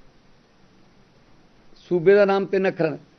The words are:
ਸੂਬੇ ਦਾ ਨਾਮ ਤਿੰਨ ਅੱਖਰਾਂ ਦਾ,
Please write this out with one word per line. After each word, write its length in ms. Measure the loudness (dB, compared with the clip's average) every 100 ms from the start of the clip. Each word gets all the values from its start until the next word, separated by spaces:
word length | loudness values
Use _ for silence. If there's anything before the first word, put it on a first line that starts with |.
| -20 _ _ _ _ _ _ _ _ _ _ _ _ _ _ _ -20 -20
ਸੂਬੇ 380 | -6 -2 2
ਦਾ 100 | 4
ਨਾਮ 200 | 4 0
ਤਿੰਨ 240 | -2 -2 -2
ਅੱਖਰਾਂ 220 | -2 -4
ਦਾ, 80 | -6 -14